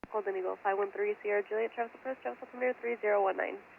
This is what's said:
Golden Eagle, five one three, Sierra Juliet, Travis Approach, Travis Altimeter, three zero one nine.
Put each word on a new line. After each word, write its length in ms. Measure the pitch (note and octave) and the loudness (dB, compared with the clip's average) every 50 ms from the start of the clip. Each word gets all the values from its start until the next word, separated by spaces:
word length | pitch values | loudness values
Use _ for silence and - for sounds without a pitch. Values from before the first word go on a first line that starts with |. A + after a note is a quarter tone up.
| - - | -14 -4
Golden 240 | - G#3+ G3+ G3+ F#3+ | -4 -2 -2 0 -2
Eagle, 200 | F#3+ F#3 F#3 F#3+ F#3+ | -2 -2 -2 -4 -2
five 160 | - G#3 G3 G3 | 0 0 2 2
one 120 | G3+ G3+ | 0 -2
three, 220 | G3 G3+ G3+ G#3 G#3 - | 0 -2 0 0 0 -2
Sierra 200 | - G#3 G#3 G#3 G3 - | -2 0 2 2 2 0
Juliet, 240 | G#3 G#3+ A3+ A3+ - | 0 0 0 -2 -2
Travis 180 | - A#3 A#3 - | -4 -6 -6 -6
Approach, 220 | - - C4 C4 - | -10 -8 -8 -8 -6
Travis 160 | - B3+ A#3+ - | -6 -8 -8 -8
Altimeter, 320 | - - - B3 B3 B3+ B3+ - | -12 -14 -8 -2 0 0 0 0
three 160 | - A#3 A#3+ A3+ | -2 -4 -4 0
zero 220 | - G#3 G#3 G3+ | 2 4 4 6
one 140 | G3 F#3+ F#3 | 4 4 2
nine. 200 | F3+ - - F#3 G3 - - - | 0 -2 -2 -4 -8 -12 -16 -16